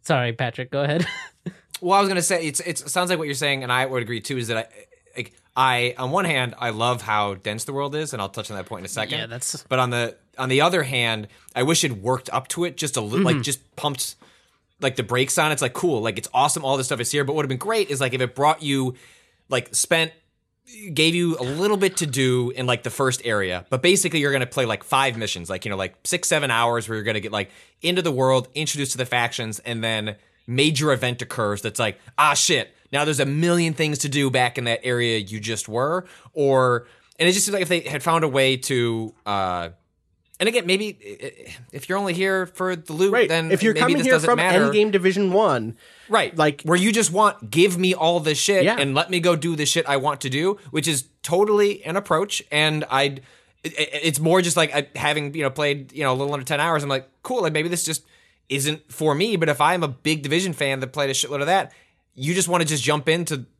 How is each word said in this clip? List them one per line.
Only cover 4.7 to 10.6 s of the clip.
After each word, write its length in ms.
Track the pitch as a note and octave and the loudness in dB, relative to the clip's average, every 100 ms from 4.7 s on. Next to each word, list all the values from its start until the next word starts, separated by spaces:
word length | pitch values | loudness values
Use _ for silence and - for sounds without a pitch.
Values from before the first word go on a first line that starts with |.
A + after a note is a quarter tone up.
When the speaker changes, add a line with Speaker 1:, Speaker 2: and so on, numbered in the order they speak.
| G2+ - _ _ B2 | -16 -20 _ _ -12
Speaker 2:
like, 160 | A#2+ _ _ B2+ | -12 _ _ 2
I, 380 | C3 B2 B2 B2 | 2 4 0 -2
on 140 | B2+ | -2
one 160 | F3 F3+ | 0 0
hand, 280 | C#3 B2 - | 0 -2 -4
I 100 | A#2+ | -4
love 300 | A2 A#2 A#2 | 0 0 0
how 360 | A2 G#2+ G2+ F#2+ | 0 0 0 -4
dense 280 | G#2+ G#2+ | -6 -6
the 80 | B2 | -6
world 220 | C#3 C#3 | -6 -4
is, 180 | D3+ D#3 | -4 -6
and 80 | B2+ | -6
I'll 80 | G2 | -8
touch 220 | - G#2 | -8 -10
on 80 | G2+ | -10
that 80 | F#2 | -10
point 140 | G#2 | -12
in 40 | |
a 40 | F#2 | -8
second. 280 | A2+ G#2+ A2+ | -8 -6 -6
Speaker 1:
Yeah, 60 | A2+ | -8
that's 360 | A#2+ - - - | -8 -8 -8 -2
Speaker 2:
But 120 | C3 | 0
on 100 | B2 | 2
the, 260 | A#2+ A#2 - _ - | 0 -2 -6 _ -8
on 140 | B2+ | 0
the 100 | C3 | 4